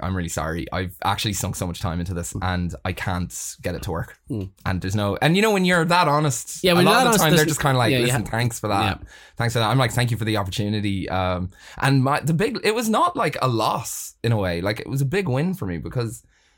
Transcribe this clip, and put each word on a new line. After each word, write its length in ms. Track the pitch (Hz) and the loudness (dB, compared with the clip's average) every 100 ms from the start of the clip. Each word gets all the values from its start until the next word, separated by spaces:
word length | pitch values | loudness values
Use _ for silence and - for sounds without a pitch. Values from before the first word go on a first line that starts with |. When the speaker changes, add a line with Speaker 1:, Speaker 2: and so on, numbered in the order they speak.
Speaker 1:
"I'm 120 | 92 92 | -4 -4
really 140 | 85 | -4
sorry. 380 | - 78 85 - | -4 -4 -4 -6
I've 240 | 90 92 - | -6 -6 -4
actually 300 | 95 98 120 | -2 -2 -2
sunk 220 | 95 92 - | -2 -4 -4
so 100 | 92 | -6
much 140 | 82 | -4
time 200 | 95 82 | -4 -4
into 140 | 87 | -4
this, 220 | 87 85 - | -6 -6 -6
and 360 | 92 90 87 - 95 | -2 -2 -2 -4 -6
I 60 | |
can't 420 | 92 - 90 85 - - - | -6 -4 -4 -4 -6 -12 -8
get 100 | - | -8
it 80 | 85 | -6
to 80 | 101 | -4
work." 280 | 85 - - - | -6 -6 -12 -8
Speaker 2:
Mm. 220 | 113 95 - - | -6 -6 -8 -4
Speaker 1:
And 160 | 92 | -4
there's 120 | 92 104 | -2 -2
no, 220 | 101 - | 0 0
and 160 | 147 185 | 2 4
you 60 | |
know, 80 | 220 | 4
when 140 | 202 180 | 2 4
you're 200 | 180 160 | 2 4
that 220 | 175 160 | 4 4
honest, 560 | 143 151 - - - | 4 2 -2 -8 -2
Speaker 2:
Yeah, 100 | 185 | 2
Speaker 1:
a 20 | 175 | 6
Speaker 2:
when 100 | 156 | 6
Speaker 1:
lot 60 | |
Speaker 2:
you're 60 | 233 | 6
Speaker 1:
of 40 | |
Speaker 2:
that 0 | |
Speaker 1:
the 40 | 247 | 6
Speaker 2:
honest, 120 | 214 | 4
Speaker 1:
time 60 | 160 | 6
they're 60 | 156 | 6
Speaker 2:
there's 100 | 156 | 4
Speaker 1:
just 140 | 147 | 2
kinda 180 | 147 131 | 2 4
like, 120 | 117 | 4
Speaker 2:
yeah, 80 | 131 | 2
you 60 | 120 | 2
Speaker 1:
"Listen, 200 | 127 95 | 0 -2
Speaker 2:
ha- 40 | |
Speaker 1:
thanks 300 | 113 120 - | -2 -2 -2
for 80 | 104 | -2
that. 320 | 98 98 90 | 0 0 -2
Speaker 2:
Yeah. 60 | - - - - | -8 -20 -20 -4
Speaker 1:
Thanks 160 | 117 | -2
for 60 | 117 | 0
that." 100 | 107 | 2
I'm 100 | 127 | 2
like, 140 | 120 | 2
"Thank 180 | 120 120 | 2 0
you 60 | 117 | 0
for 80 | 110 | 0
the 120 | 107 | 0
opportunity." 720 | 98 - 104 107 101 98 - | -2 -2 -2 0 0 -2 -2
Um, 400 | 92 92 90 92 - - - | -2 0 -2 -4 -10 -20 -2
and 220 | 135 139 | 2 2
my, 160 | 127 147 | 2 0
the 160 | 147 160 | 0 0
big, 240 | 226 220 | 0 0
it 120 | 202 220 | 0 0
was 120 | 220 | 0
not, 280 | 220 349 294 | 2 0 0
like, 200 | 180 - | -2 0
a 60 | 131 | 0
loss 680 | 113 117 202 - - - - | 0 0 -2 -4 -10 -12 -6
in 80 | 117 | 0
a 60 | 113 | 2
way. 240 | 92 85 | 2 0
Like, 180 | 92 117 | -2 -4
it 100 | - | -4
was 120 | 135 | -2
a 40 | 139 | 0
big 220 | 180 185 | 0 0
win 280 | 127 170 180 | 0 0 -2
for 100 | 98 | -4
me, 140 | 85 | -6
because 440 | 85 127 117 - - _ _ | -6 -4 -6 -8 -18 _ _